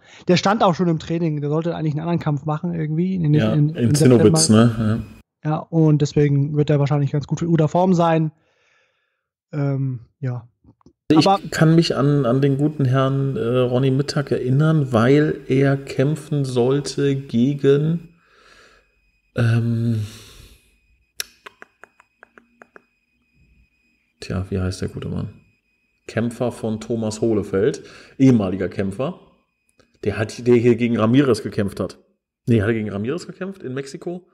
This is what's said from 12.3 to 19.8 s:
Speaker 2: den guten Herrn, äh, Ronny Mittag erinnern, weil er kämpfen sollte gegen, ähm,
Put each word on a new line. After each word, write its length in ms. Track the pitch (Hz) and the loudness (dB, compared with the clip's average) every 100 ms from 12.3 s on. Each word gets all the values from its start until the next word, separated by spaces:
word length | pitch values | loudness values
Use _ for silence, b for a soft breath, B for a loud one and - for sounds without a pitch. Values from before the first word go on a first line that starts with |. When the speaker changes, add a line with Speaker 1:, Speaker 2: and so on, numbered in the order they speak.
| 131 | 2
Speaker 2:
den 160 | 143 135 | 2 0
guten 260 | 147 151 | -2 0
Herrn, 540 | 135 135 135 139 139 127 | 0 2 0 0 -2 -4
äh, 220 | 113 127 | -2 0
Ronny 320 | 123 123 135 | 0 2 2
Mittag 400 | 131 139 147 139 | 0 -2 -4 -4
erinnern, 600 | 113 123 131 156 160 135 | -4 0 2 2 2 2
weil 480 | 120 117 147 151 - - | 2 4 4 4 -2 -2
er 300 | 135 139 139 | 2 2 0
kämpfen 680 | 139 - 135 151 - 147 | -4 -2 -2 -2 -4 -4
sollte 720 | 131 127 120 139 139 - 139 139 | -2 0 0 0 -2 -2 -2 -2
gegen, 960 | 139 113 127 143 139 143 156 170 - b b b b b b b b b _ _ _ - | -2 0 0 2 2 2 2 -2 -6 b b b b b b b b b _ _ _ -2
ähm, 720 | 117 117 117 113 | 0 2 0 -2